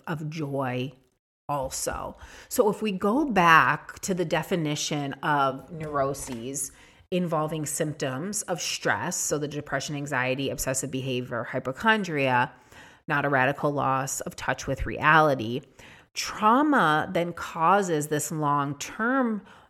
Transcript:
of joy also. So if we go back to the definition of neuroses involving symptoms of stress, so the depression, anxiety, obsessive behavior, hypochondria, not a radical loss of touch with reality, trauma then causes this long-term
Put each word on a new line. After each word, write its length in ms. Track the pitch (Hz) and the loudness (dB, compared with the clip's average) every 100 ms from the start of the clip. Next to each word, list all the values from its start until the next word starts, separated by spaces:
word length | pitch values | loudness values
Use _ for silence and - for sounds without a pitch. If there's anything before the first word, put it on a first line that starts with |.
| - | -8
of 220 | 156 151 | -6 -6
joy 640 | 160 143 139 131 127 131 - _ _ _ _ - | -6 -4 -2 -2 -2 -6 -8 _ _ _ _ -6
also. 680 | 143 131 - - - - - - - - | -4 -4 -4 -6 -6 -8 -12 -20 -20 -8
So 180 | - 208 | 2 2
if 140 | 196 | 2
we 100 | 220 | -4
go 320 | 190 202 254 | -2 0 0
back 760 | 294 196 170 160 127 147 - - | 2 4 8 8 8 2 -4 -12
to 120 | - | -6
the 140 | 180 165 | -2 0
definition 880 | 165 160 180 151 147 - 151 139 135 | 0 0 -2 0 -2 -4 -4 -4 -4
of 500 | 160 147 135 135 - | 0 2 2 0 -10
neuroses 1000 | 165 151 143 135 139 - 117 120 139 - - - - - | -10 -6 -2 0 -2 -8 -8 -8 -8 -8 -10 -20 -20 -4
involving 540 | 180 175 160 156 160 | -2 0 0 -2 -4
symptoms 800 | 147 - 151 147 143 131 185 196 | -4 -2 -4 -2 -4 -4 -6 -6
of 180 | - 170 | -6 -4
stress, 560 | - - 151 104 143 185 | -4 -4 0 0 -2 -4
so 220 | - 151 | -2 -2
the 100 | 147 | -4
depression, 480 | 147 - 139 - 147 | -6 -4 -4 -4 -6
anxiety, 540 | 143 135 127 131 135 | -4 -2 0 -2 -2
obsessive 400 | 135 131 135 135 | -4 -2 -2 -4
behavior, 540 | 131 131 127 123 120 | -6 -4 -4 -4 -6
hypochondria, 1080 | - 131 127 131 220 220 175 151 135 123 131 - - - - - - | -4 -4 -6 -2 2 2 0 0 2 4 2 -4 -20 -20 -20 -18 -2
not 180 | 147 | 0
a 40 | 143 | 2
radical 400 | 135 127 139 151 | 4 4 2 0
loss 500 | 143 131 131 139 - | 0 2 0 -2 -6
of 160 | - - | -8 -8
touch 300 | - 131 - | -4 -4 -2
with 180 | 135 | -4
reality, 800 | - 107 147 156 156 135 110 127 - _ - - - | -4 0 6 8 6 4 -2 -6 -8 _ -20 -20 -16
trauma 960 | - - - 214 247 302 269 165 151 139 | -8 -8 2 4 6 6 4 4 2 2
then 220 | 185 175 | 0 -2
causes 760 | 165 - 170 165 202 185 151 147 | -4 -10 0 4 4 4 0 0
this 220 | 147 - | -2 -2
long-term 1120 | 156 147 143 143 143 - - 226 269 240 208 - - _ | -2 0 2 0 -4 -8 -4 0 2 0 -2 -8 -20 _